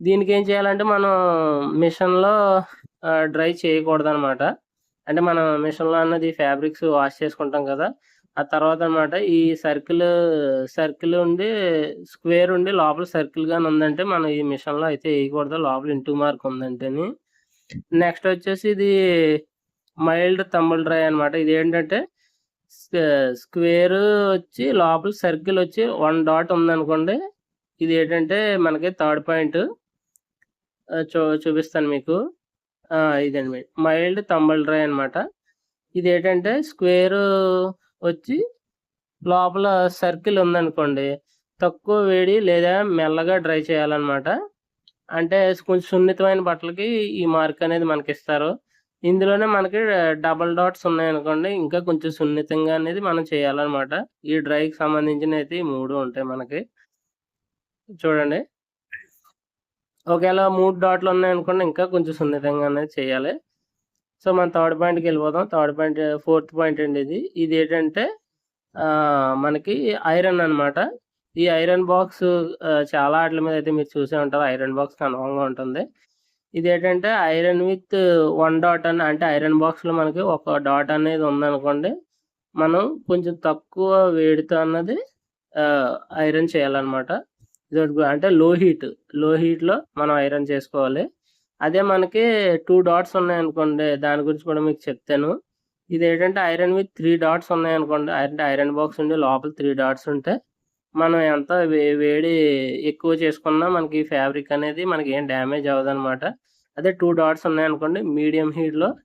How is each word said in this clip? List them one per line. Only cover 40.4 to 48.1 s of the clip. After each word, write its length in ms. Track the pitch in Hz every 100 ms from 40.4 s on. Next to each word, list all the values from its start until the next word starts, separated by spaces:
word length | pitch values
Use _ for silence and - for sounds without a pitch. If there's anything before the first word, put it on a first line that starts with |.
| 175 175 165 160 147 135 139 143 _ _ _ _
తక్కువ 360 | 180 - - 208
వేడి 340 | 196 185 185 214
లేదా 320 | 190 170 175 190 208
మెల్లగా 440 | 165 156 160 165 185
డ్రై 220 | 160 156
చేయాలన్నమాట. 640 | 156 156 151 151 143 139 139 247 415 _ _ _ _ _ _
అంటే 280 | 165 170 196 190 185
కొంచెం 260 | - 185 175
సున్నితమైన 540 | 185 185 185 190 190
బట్టలకి 460 | 180 165 170 180 220 226 208
ఈ 100 | 190 165
మార్క్ 360 | 160 156 147
అనేది 220 | 165 170 165
మనకి 260 | 151 143